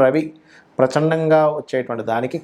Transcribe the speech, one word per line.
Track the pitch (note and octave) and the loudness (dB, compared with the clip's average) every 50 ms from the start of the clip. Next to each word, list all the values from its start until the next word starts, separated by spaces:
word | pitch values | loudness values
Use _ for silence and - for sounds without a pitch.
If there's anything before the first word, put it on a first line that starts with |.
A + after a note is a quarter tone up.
| C3+ | 4
రవి | C3 C3+ D#3+ D3+ D#3 - - _ _ - - _ _ _ - | 4 2 0 -2 -4 -8 -18 _ _ -20 -20 _ _ _ 0
ప్రచండంగా | C3 C3 - D3+ D#3 D#3+ E3 D#3+ D#3+ D#3 D#3 D#3 D#3 D3+ D3+ | 0 0 2 0 0 0 0 0 0 2 4 4 4 2 0
వచ్చేటువంటి | D3+ C3 - - C3 A#2+ - A#2+ A2+ A2+ A#2 | -4 -8 -6 -6 -6 -4 -6 -8 -6 -4 -4
దానికి | A2+ A#2 B2+ B2+ - D#3+ | -4 -2 -4 -4 -6 -8